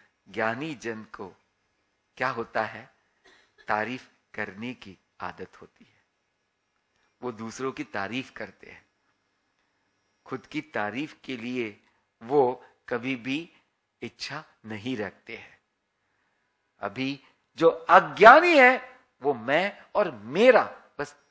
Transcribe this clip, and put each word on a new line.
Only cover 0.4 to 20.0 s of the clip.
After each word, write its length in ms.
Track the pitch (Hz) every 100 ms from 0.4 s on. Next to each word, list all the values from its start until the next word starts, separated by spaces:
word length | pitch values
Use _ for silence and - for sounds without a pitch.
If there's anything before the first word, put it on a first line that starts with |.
| 110 117 160 127
जन 280 | 113 110
को 320 | 107 - 98 - _ _ _ _ _ _ _ -
क्या 120 | 131
होता 320 | 117 113 120
है? 320 | 107 107 127 _ _ _ _ - _ _ -
तारीफ 420 | 107 107 127 - _ _
करने 400 | - 104 95 120
की 240 | 120 98 90 _ _
आदत 400 | 90 85 92 -
होती 240 | - _ -
है, 160 | _ _ _ _ _ _ _ _ _ _ _ _ _
वो 100 | 123
दूसरों 400 | 107 113 107 131
की 120 | -
तारीफ 480 | 147 208 98 120 127
करते 360 | - 196 - -
हैं, 180 | - _ _ _ _ _ _ _ _ _ _ _ _ _ _ -
खुद 200 | 131 -
की 160 | 156
तारीफ 560 | - 113 104 113 151 -
के 140 | - 127
लिए 440 | 117 127 110 101 _ _ _ _
वो 440 | 117 143 127 127 - _ -
कभी 260 | 120 123 131
भी 340 | 113 143 170 _ _ _ _ _
इच्छा 420 | 117 - - 143 156 _ 107
नहीं 320 | 107 117 123
रखते 400 | 98 - - 113
हैं। 220 | - - _ _ _ _ _ _ _ _ _ _ _ _
अभी 400 | 101 101 131 143 - _ _ -
जो 120 | 165
अज्ञानी 880 | 160 - 175 165 139 208 285 349 311
है, 420 | 254 262 - - _ _
वो 120 | 131
मैं 440 | 127 113 151 196 - -
और 160 | -